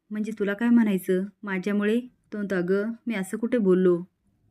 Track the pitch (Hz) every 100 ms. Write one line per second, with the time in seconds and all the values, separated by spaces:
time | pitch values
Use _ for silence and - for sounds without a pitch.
0 | - 214 214 220 202 202 233 233 214 185
1 | 185 185 202 - 208 190 202 202 208 240
2 | 247 _ _ 208 196 190 175 196 220 226
3 | 233 208 185 220 233 247 190 180 180 175
4 | 180 _ _ _ _